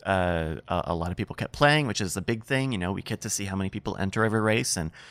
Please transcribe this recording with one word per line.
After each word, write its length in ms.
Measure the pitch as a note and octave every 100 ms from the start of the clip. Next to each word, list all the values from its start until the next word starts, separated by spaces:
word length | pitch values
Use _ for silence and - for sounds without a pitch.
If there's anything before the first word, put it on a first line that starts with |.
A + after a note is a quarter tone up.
| -
uh, 520 | F#2+ F2+ E2+ D#2+ D#2 -
a, 140 | F2+
a 100 | -
lot 160 | E2+ E2+
of 60 | F2+
people 180 | G2+
kept 160 | - -
playing, 360 | - D3 D3+ C3+
which 120 | G#2
is 160 | F#2+ G2
a 60 |
big 220 | F2+ A2+
thing. 260 | - C3+ C3+
You 80 | G#2+
know, 140 | F2+
we 100 | F#2+
get 200 | - G#2
to 60 | A2
see 180 | - G2
how 100 | F#2+
many 140 | F#2+
people 260 | G#2 - -
enter 280 | F#2+ A2
every 160 | A2 A2
race, 360 | G#2+ A2+ C3 -
and 160 | D#2+ - -